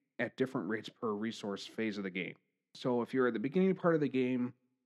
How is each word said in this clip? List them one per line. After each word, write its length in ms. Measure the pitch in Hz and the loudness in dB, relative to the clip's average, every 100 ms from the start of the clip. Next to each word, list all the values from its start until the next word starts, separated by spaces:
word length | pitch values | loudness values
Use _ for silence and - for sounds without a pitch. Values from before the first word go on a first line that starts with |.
| _ - | _ -6
at 180 | 117 - | -4 -2
different 320 | 131 127 90 | -2 -2 -2
rates 180 | 110 - | -4 -6
per 240 | - 117 | -6 -4
resource 560 | 104 113 107 107 98 - | -2 -4 -4 -6 -6 -8
phase 300 | - 110 101 | -4 -4 -2
of 80 | 98 | -4
the 40 | |
game. 260 | 90 85 - _ _ _ | -4 -6 -10 _ _ _
So 280 | - 131 120 | -6 -2 0
if 120 | 113 | 0
you're 140 | 131 123 | 2 2
at 60 | |
the 60 | 113 | 2
beginning 360 | 131 185 190 170 | 0 4 4 4
part 200 | 180 165 | 4 4
of 60 | |
the 60 | 143 | 2
game, 460 | 131 127 123 123 - _ _ | 2 2 2 -2 -6 _ _